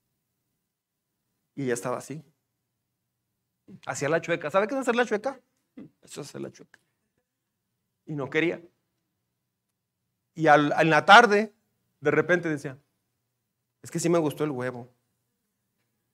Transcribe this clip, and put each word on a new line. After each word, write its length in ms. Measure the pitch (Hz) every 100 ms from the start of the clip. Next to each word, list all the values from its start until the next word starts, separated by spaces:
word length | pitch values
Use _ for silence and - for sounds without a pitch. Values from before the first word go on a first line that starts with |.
| _ _ _ _ _ _ _ _ _ _ _ _ _ _ _ -
Y 80 |
ella 100 | 131
estaba 240 | 120 127 123
así. 260 | - 147 - _ _ _ _ _ _ _ _ _ _ _ _ _ - 196 -
Hacía 240 | 135 139
la 120 | 165
chueca. 280 | 165 170 151
¿Sabe 160 | 190 214
qué 80 | 269
es 60 |
hacer 140 | 254 233
la 100 | 240
chueca? 340 | 208 262 277 _ _ _ - - _
Eso 200 | - -
es 80 | 151
hacer 100 | 67
la 120 | 69
chueca. 280 | - - _ _ _ _ _ _ _ _ _ _ _ _ _ -
Y 80 |
no 160 | 151 131
quería. 320 | 156 165 170 - _ _ _ _ _ _ _ _ _ _ _ _ _ _ _ _ -
Y 120 | 156
al, 260 | 147 147 151
en 100 | 160
la 160 | 156 151
tarde, 480 | 208 233 202 220 - _ _ _ _
de 100 | 147
repente 360 | 147 156 180 165
decía, 300 | 147 143 131 _ _ _ _ _ _ _ _ _ _
"Es 80 | -
que 100 | 170
sí 80 | 165
me 120 | 170
gustó 240 | 151 139
el 80 | 151
huevo. 380 | 127 127 123 120 _ _ _ _ _ _ _ _ _ _ _ _